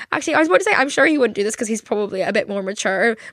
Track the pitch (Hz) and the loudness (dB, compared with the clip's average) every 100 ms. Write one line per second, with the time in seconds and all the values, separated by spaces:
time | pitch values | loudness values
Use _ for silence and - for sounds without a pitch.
0 | - 311 311 302 320 370 381 - 269 277 | -6 -4 0 2 4 4 2 2 2 2
1 | 302 294 240 208 202 - 214 220 - 208 | 2 4 2 0 -4 -2 -4 -4 -4 -2
2 | 202 190 185 208 - 202 190 208 202 190 | -2 -2 -2 0 -2 -4 -6 -4 -2 0
3 | 226 220 - | 0 0 -8